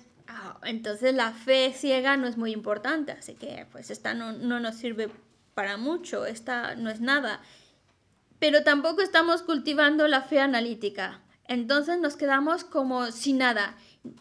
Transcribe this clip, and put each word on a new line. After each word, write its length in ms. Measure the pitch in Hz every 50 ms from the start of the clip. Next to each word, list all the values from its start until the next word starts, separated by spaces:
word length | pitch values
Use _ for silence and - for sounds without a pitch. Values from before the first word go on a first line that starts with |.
| - _ _ _ _ -
ah, 300 | 233 220 196 - - - -
entonces 500 | - 226 226 226 220 208 208 247 262 262
la 180 | 262 233 226 226
fe 400 | - - 262 262 262 262 269 262
ciega 440 | 269 - 285 262 262 254 269 277
no 100 | 277 254
es 100 | 247 226
muy 160 | 233 226 226 220
importante, 600 | 220 214 214 208 208 208 262 311 320 294 294 -
así 220 | - - - -
que, 320 | - - - - - - - -
pues, 180 | - - -
esta 240 | 220 220 - 226 220
no, 180 | 233 233 226 220
no 280 | 214 - 247 240 240
nos 160 | 233 226 226
sirve 340 | 226 - 240 226 214 220 214 - - _ _ _ _ _ _ _
para 220 | - 202 196 202
mucho, 500 | 202 233 277 330 359 - - - 202 208
esta 480 | 214 226 226 - - 254 240 233 - -
no 160 | 233 233 220
es 100 | 220 220
nada". 400 | 233 247 277 294 269 220 208 - - - - - _ _ _ _ _ _ _ _ _ _ _ _ _ _ _ -
Pero 240 | - 302 285 294 294
tampoco 380 | 302 294 285 285 320 330 330
estamos 420 | 392 370 359 330 330 339 330 349 349
cultivando 640 | 349 330 285 - 311 294 285 302 294 302 311 302 302
la 120 | 294 262
fe 200 | 269 - 311 277
analítica. 800 | 269 277 262 233 226 240 233 220 214 202 208 - 190 185 196 - _ _ _ _ _ -
Entonces 500 | 254 247 233 226 277 294 294 302 349 359
nos 180 | 339 294 294
quedamos 480 | - 302 277 277 269 285 311 330 359 -
como 460 | - - 311 269 262 254 247 247 233
sin 280 | 226 233 - 277 269 262
nada, 380 | 262 247 233 214 202 - - - - - _ _ - - - -